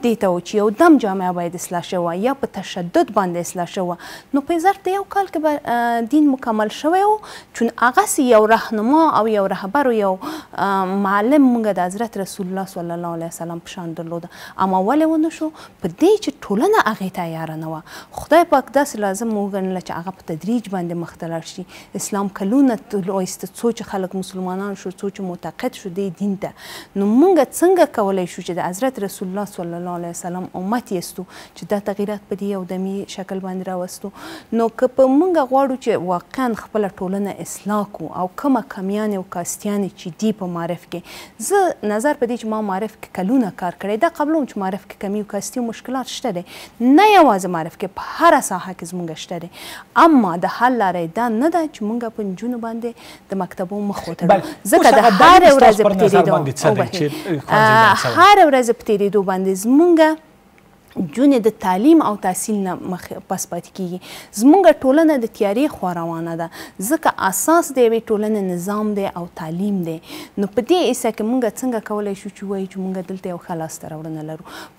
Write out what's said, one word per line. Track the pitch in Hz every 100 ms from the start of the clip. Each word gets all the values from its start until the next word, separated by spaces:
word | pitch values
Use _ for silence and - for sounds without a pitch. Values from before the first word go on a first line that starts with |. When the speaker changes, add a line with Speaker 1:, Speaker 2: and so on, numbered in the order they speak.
Speaker 1:
دې | 240 220
ته | 190
و | 175
چې | - 208
یو | 208 202
دم | 330 285 208
جامعه | 190 180 175
باید | 170 175
اصلاح | - 175 -
شوې | 185 170
وه | 175 233
یا | 269
په | 196 196
تشدد | - 196 175 330 262 208
باندې | 180 175 170
اصلاح | 185 170
شوې | 202 180
وه، | 170 - - -
نو | 277 277
په | 339 370
ظرف | 381 370
د | 392
یو | 392 403
کال | 381
کې | 330 302
به، | 285 -
آه، | 240 240 233 226
دین | 302 294
مکمل | 262 240 220 214 -
شوی | 311 370 403
و. | 427 - - -
چون | - 233 -
هغسې | 240 254 415 - 247
یو | 220 214
رهنما | 220 - 214 233 311 311 147
او | 220
یو | 208 190
رهبر | 185 190 285 262
و، | 226
یو، | 196 190
آه، | 311 320 - - 196 196 185 196 196
معلم | 202 220 294 262
موږ | 240 214 185
د | 180
حضرت | 202 233 202
رسول | 190 - 180
الله | 190 190
صلی | 180 170 170
الله | 170 165
علیه | 165
وسلم | - 170 170 -
په |
شان | - 165 165
درلوده. | 165 170 170 - - - 190
اما | 185 196
ولې | 294 320
ونه | 320 320 -
شو؟ | 311 - - _
په | 180
دې | 165 349 415
چې | - - -
ټولنه | 202 370 427 -
هغې | - 190 190
ته | 170
عیاره | 160 160 156
نه | 160
وه. | 156 - - - -
خدای | - 320 339
پاک | 277 247 277
داسې | 277 214 202
لازم | 190 233 208
وګڼله | 202 196 185 185 180
چې | 160
هغه | 175 -
په | -
تدریج | 156 185 240 196
باندې | 190 170 170
مخ | 160 -
ته | 170
لاړ | 165 -
شي. | - 180 - - 196
اسلام | - 202 202 -
کلونه | 196 262 269 208 -
طول | 202 180
وایسته، | 190 185 - 185
څو | - 233 226
چې | 196
خلک | 196 185 190
مسلمانان | 185 185 185 185 202 190
شو، | 185
څو | 175 202
چې | 196 185
معتقد | 175 165 - 247 -
شو | 196
دې | 180 196 165
دین | 202 190
ته. | 160 - - - - 196
نو | 202
موږ | 240 370 330 254 -
څنګه | 349 370 294 -
کولی | 196 190 175
شو | -
چې | 185 175
د | 156
حضرت | 180 262 254
رسول | 196 - 185
الله | 196 202
صلی | - 170 170
الله | 180 175
علیه | 170
وسلم | 170 180 180 185 -
امت | 185 240 -
یستو | 185 - - 185 - - -
چې | 170
دا | 202 202
تغییرات | 196 208 202 -
په | 190
دې | 202
یو | 196 175
دمي | 185 190 196 -
شکل | - 185 190
باندې | 185 185 180
راوستو؟ | 185 180 - 196 - 330 330 - 226
نو | 226 -
که | 254 -
په | 262
موږ | 277 370 320 254
غواړو | 269 269 262
چې | 247 165 175
واقعاً | 175 - - 247 208
خپله | - 214 196 -
ټولنه | 185 196 202 - 180
اصلاح | - 202 208 202
کړو | - 156 -
او | 185 -
کومه | 285 247 208
کمیانې | - 190 208 214 196
او | 185 180
کاستیانې | 170 - 208 202 185 -
چې | 185 -
دي | 220 214
په | 180 170
معارف | 170 165 -
کې، | 175 - - - - 220
زه | 392 349 - 208
نظر | 208 285 285
په | 226
دې | 240
چې | 220
ما | 220 208
معارف | 190 214 -
کې | - -
کلونه | 185 269 202 -
کار | 180 -
کړی، | 196 214 330
دا | 320
قبل | 294 320
هم | 254
چې | 208
معارف | 190 190 -
کې | - 185
کمی | 208
او | 208
کاستي | 202 - 254
او | 233
مشکلات | - - 262 240 -
شته | 240 175
دی، | - - - -
نه | 247 302 427 392
یوازې | 285 196 185 170
معارف | 160 -
کې، | 185 -
په | - -
هره | 330 285 -
ساحه | 185 175 185
کې | 170
زموږ | 180 170 156
شته | - 175
دی. | 170 - - - - - 330
اما | 277 190 175 180
د | -
حل | 247 240
لاره | 190 175
یې | 165 226
دا | 240 220
نه | 320 339
ده | 302
چې | - 208
موږ | 240 233 226
په | 202
نجونو | 180 240 240 226
باندې | 226 233 - - - -
د | 196
مکتبو | 180 - 180 208 202
مخ | 196 -
وتړو. | 170 180
Speaker 2:
بله، | 196 - - 196
Speaker 1:
ځکه | 339 -
Speaker 2:
اوس | 262
Speaker 1:
د | 233
Speaker 2:
هغه |
Speaker 1:
هرې | 190 311 370 349
Speaker 2:
دلیل | 269
Speaker 1:
ورځې | 240
Speaker 2:
ستاسو | 208
Speaker 1:
په | 208
Speaker 2:
پر | 196
نظر | 208
Speaker 1:
تېرېدو، | 196 151 143
Speaker 2:
باندې | 139 -
څه | 160
دی | 107
Speaker 1:
وبخښئ. | -
Speaker 2:
چې | 185 147 -
ښوونځي | - 147 - 208
Speaker 1:
آه، | 220 220 220
Speaker 2:
بند | 214
شوی؟ | 247 302
Speaker 1:
هره | 381 403 320
ورځ | 262 233 233
په | -
تېرېدو | 202 202 202 190
باندې | 185 190 190
زموږ | 226 277 349 320 311 311 - _ _ _ _ _ _
جونې | - 170 226 285 254 214
د | 220
تعلیم | 190 185 285 320 214
او | 208
تحصیل | 185 180 - 208 190
نه | 170 -
مخ | 180 - - -
پس | 185 -
پاتې | 175 - -
کېږي. | 180 180 - - - 202
زموږ | 254 381 349 302
ټولنه | 262 294 320 277
د | 226 -
تیارې | 202 208 294
خوا | - 180 170
روانه | 170 165 165 165
ده، | 165 - - - 196
ځکه | 311 - - 190
اساس | - - 330 330 262
د | 233
یوې | 226 226
ټولنې | 208 214 214 190
نظام | 175 185 208 214 202
دی | 196 175
او | 175 -
تعلیم | 160 170 208 196 165
دی. | 165 - 302 - -
نو | 196
په | - 226
دې | 359 240
حصه | 254 226 214
کې | 214
موږ | 254 220 -
څنګه | 262 226 -
کولی | 208 208 196
شو | 202
چې | -
ووایو | 196 196 190
چې | 190
موږ | 185 190 180
دلته | 185 190
یو | 175 -
ښه | 165
لاسته | 160 - 165
راوړنه | 156 160 156 156
لرو؟ | 160 - - -